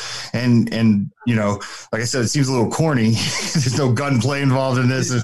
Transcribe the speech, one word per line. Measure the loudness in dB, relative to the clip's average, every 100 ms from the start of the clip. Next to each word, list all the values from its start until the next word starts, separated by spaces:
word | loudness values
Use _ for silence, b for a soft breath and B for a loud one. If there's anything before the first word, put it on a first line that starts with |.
| B B B
And, | -2 2 4 2
and, | 2 4 4 0 -4 -2
you | 0
know, | 0 -2 B B B
like | -6
I | -2
said, | -2 0
it |
seems | 0 0
a |
little | 0 0
corny. | 0 0 2 2
<laughs> | 2 -2 -4 -4
There's | -2 0 0
no | 0
gunplay | 0 0 0 0 0
involved | 0 2 2 2
in | 2
this. | 0 -2
There's | -2